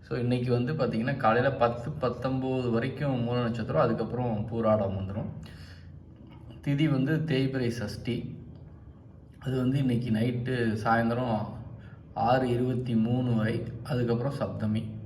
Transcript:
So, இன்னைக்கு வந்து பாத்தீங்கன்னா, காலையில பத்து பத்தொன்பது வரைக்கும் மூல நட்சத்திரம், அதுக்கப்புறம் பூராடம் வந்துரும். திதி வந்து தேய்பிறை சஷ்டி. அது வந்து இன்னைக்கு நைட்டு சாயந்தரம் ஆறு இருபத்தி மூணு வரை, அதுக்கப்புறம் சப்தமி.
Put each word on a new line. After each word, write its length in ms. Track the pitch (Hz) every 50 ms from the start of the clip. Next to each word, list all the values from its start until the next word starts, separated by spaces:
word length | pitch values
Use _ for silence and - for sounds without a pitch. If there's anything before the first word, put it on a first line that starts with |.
So, 160 | - - 135
இன்னைக்கு 340 | 127 120 120 123 123 120 127
வந்து 220 | 120 123 123 - -
பாத்தீங்கன்னா, 440 | 131 131 110 107 110 113 135 143
காலையில 360 | - - 107 110 120 135 139 127
பத்து 380 | - 117 117 117 - - 156
பத்தொன்பது 800 | 147 - 127 120 120 - - 131 131 131 127 131 131 131 123 120
வரைக்கும் 520 | 113 113 127 135 135 - 147 139 131 120 117
மூல 180 | 113 123 123
நட்சத்திரம், 400 | 120 113 107 113 107 - 135 156
அதுக்கப்புறம் 680 | 139 120 113 110 113 107 113 123 127 120 110 104 104 -
பூராடம் 460 | 117 113 110 107 107 107 98 95 95
வந்துரும். 320 | 95 95 95 98 110 - - - - - - - - - - - - - - - - - - - - - - - - - - - - -
திதி 280 | 147 139 139 160 147
வந்து 320 | 135 127 - - 160 156 -
தேய்பிறை 420 | - 131 131 135 131 131 131 123
சஷ்டி. 680 | 113 113 120 101 98 - - - 127 117 117 110 - - - - - - - - - - - - - - - - - - - - - - -
அது 180 | - 127 131
வந்து 220 | 131 123 127 139 143
இன்னைக்கு 320 | 135 127 120 113 - 107
நைட்டு 600 | 110 107 120 127 123 127 - 131 131 120 117 113 107 104 104
சாயந்தரம் 640 | 113 117 117 117 117 117 123 127 120 110 104 - - - - - - - - - - - - - - -
ஆறு 360 | 110 110 117 127 131 131 123
இருபத்தி 460 | 120 120 127 127 127 123 127 123 113
மூணு 400 | 110 110 113 123 127 127 123 117
வரை, 280 | 110 107 110 113 - - - - - -
அதுக்கப்புறம் 500 | - 127 123 120 117 117 117 120 139 -
சப்தமி. 640 | - 110 98 98 104 110 107 107 110 - - - - -